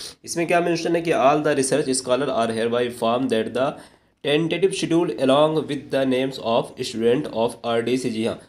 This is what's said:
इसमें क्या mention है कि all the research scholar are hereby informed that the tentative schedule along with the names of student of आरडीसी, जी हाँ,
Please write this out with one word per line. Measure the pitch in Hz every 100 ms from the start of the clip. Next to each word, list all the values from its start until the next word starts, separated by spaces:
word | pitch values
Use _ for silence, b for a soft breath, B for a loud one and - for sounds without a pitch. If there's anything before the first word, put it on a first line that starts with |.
| B B
इसमें | 117 165 170
क्या | 175
mention | 170 165 170 170
है |
कि | 165
all | 110 127 151
the | 151 139
research | 131 139 131 127
scholar | - 123 139
are | 110 113
hereby | 110 117 120 123
informed | 123 113 123 131
that | 113 107
the | 117 135 160 B B B B
tentative | 143 147 165 170 190
schedule | - 160 170 170 -
along | 131 139 156 156
with | 117 139 -
the | 135 135
names | 127 135 135 113
of | 117 160 -
student | - 107 113 127 - 110
of | 117 120 117
आरडीसी, | 117 117 127 127
जी | 110
हाँ, | 110 90